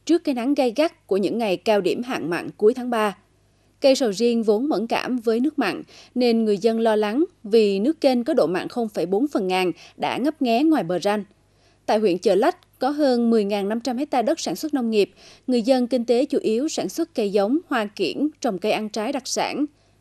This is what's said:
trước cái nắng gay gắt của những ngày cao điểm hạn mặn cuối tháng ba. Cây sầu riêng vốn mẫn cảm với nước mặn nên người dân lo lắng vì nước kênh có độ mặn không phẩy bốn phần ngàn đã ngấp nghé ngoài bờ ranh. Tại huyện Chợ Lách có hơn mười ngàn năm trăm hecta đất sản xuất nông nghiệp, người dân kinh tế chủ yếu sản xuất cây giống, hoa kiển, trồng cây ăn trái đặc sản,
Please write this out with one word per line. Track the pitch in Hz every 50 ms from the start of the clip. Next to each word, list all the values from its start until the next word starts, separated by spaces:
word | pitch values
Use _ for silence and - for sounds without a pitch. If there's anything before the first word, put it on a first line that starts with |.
| _
trước | - 311 339 -
cái | 311 277
nắng | 240 226 269 285
gay | 269 269 247 214
gắt | 254 302 339 - _ _
của | - 196
những | 196 208 160 147 226
ngày | 240 208 180
cao | - - 226 214 202
điểm | 185 180 - - 240
hạn | 247 247 - - 151
mặn | 175 156 92 - 160
cuối | - 208 214 254
tháng | 254 240 247
ba. | 240 226 214 208 196 - _ _ _ _ _ _ _ _ _ _ _ _
Cây | - 262 269
sầu | 262 269 226 196
riêng | 180 233 240 233 233 226
vốn | 202 214 208 254 294
mẫn | 302 302 220
cảm | 233 233 - - - 247
với | 247 214 233 220 233
nước | 247 311 - -
mặn | 240 190 143 92 - - - - - - -
nên | 247 247 240 226 226 226
người | 214 208 196
dân | 202 226 226 226
lo | 226 220 214
lắng | 214 214 208 208 269 330 392 _ _ -
vì | 214 196 233 220 202 196 190
nước | 202 269 320 -
kênh | - 277 262 240 233
có | 233 320
độ | 240 170
mặn | 151 180 180 - -
không | - 247 233 214
phẩy | - - 160
bốn | 175 190 202 262 302
phần | - 311 196 185
ngàn | 185 185 185 180 160 - - - -
đã | - - 147 113
ngấp | 143 226 302 311 - 269
nghé | 240 226 233 294
ngoài | 320 311 269 185
bờ | 165 180 175
ranh. | 151 202 208 214 196 - _ _ _ _ _ _ _ _ _ _ _
Tại | - 214 214
huyện | 214 208 165 180
Chợ | - 226 185
Lách | 185 240 320 - - _ _ _ -
có | - 254
hơn | 294 294 302 269 247 240 240 233
mười | 233 226 208
ngàn | 196 208 202 196 196
năm | 220 233
trăm | 226 277 247
hecta | 240 294 - - 262 220
đất | 226 330 -
sản | - - 320
xuất | - - 311 294
nông | 277 240 226
nghiệp, | 220 214 196 - _ _ - - - - _
người | - 254 240 214
dân | 226 269 254 240
kinh | 233 262 254 233
tế | 240 240 233 277
chủ | - - 240
yếu | - - 220 226 269 320
sản | - - - 320
xuất | - - 330 - -
cây | - 220 202 185
giống, | 208 196 202 262 320 370 -
hoa | 285 240 214
kiển, | 202 - - 196 139 - - 269 302 - _
trồng | - 269 202 175
cây | - 214 180
ăn | 170 214 214
trái | - 233 208 233 285
đặc | - 185 -
sản, | - 214 170 95 92 208 294 294 _ _ _ _ _ _